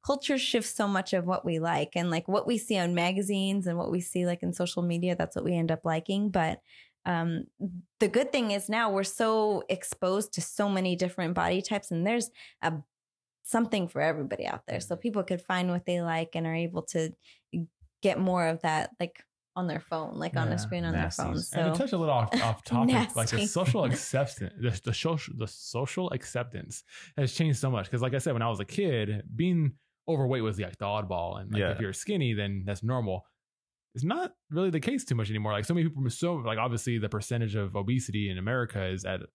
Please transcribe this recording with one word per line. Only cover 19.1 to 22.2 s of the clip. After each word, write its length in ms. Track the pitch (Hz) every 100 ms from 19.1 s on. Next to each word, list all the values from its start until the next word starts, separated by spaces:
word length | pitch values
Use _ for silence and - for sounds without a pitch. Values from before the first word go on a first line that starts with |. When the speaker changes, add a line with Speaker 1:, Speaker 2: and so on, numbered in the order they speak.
| - - _ _
Speaker 1:
on 140 | 180 175
their 120 | 156
phone, 380 | - 160 156 -
like, 180 | 170 170
on 120 | 160
a 20 |
Speaker 3:
Yeah. 40 | -
Speaker 1:
screen 280 | - 175
on 80 | 170
their 120 | 170 165
Speaker 2:
Nasties. 100 | -
Speaker 1:
phone. 100 | -
Speaker 3:
And 80 | 78
to 60 |
Speaker 1:
So 320 | 165 - 165
Speaker 3:
touch 180 | 165 262
a 40 | 185
little 180 | 160
off, 180 | 131